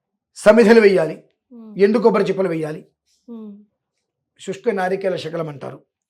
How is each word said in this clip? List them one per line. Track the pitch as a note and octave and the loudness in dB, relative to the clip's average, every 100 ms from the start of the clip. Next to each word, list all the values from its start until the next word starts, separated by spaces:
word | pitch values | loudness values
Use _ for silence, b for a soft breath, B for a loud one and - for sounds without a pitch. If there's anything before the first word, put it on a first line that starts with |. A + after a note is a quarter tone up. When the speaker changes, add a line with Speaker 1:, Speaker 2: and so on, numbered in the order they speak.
| _ _ _ | _ _ _
Speaker 1:
సమిధలు | - G#3 A3+ G#3+ A3+ | 0 4 4 6 6
వెయ్యాలి, | G3+ F3+ D#3 D3+ _ _ _ | 6 4 0 -6 _ _ _
Speaker 2:
మ్మ్. | A#3+ A3 G#3 | -20 -14 0
Speaker 1:
ఎండు | G3+ A3+ | 0 2
కొబ్బరి | A3 G3+ | 2 2
చిప్పలు | F#3+ F#3 F#3+ | -2 -4 -4
వెయ్యాలి, | E3 D3+ D#3+ - _ _ _ - | -6 -8 -10 -18 _ _ _ -20
Speaker 2:
మ్మ్. | A3+ G#3+ G3+ G#3+ _ _ _ _ _ _ _ | -20 -20 -20 _ _ _ _ _ _ _ _
Speaker 1:
శుష్క | - F#3+ A#3 | -14 -8 -6
నారికేల | G3 F#3 F#3+ F#3+ E3+ | -4 -4 -4 -4 -6
శకలం | D#3 E3 D3+ | -8 -10 -10
అంటారు. | C#3 C3 C#3 _ _ | -12 -16 -18 _ _